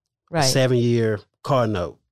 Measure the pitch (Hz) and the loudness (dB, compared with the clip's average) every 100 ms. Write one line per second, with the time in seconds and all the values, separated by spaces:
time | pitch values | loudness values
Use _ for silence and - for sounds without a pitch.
0 | _ _ _ 165 135 139 127 123 120 117 | _ _ _ -2 0 2 2 2 2 0
1 | 113 104 - _ - 135 113 101 87 - | 0 -4 -8 _ -2 0 0 -2 -6 -10
2 | _ | _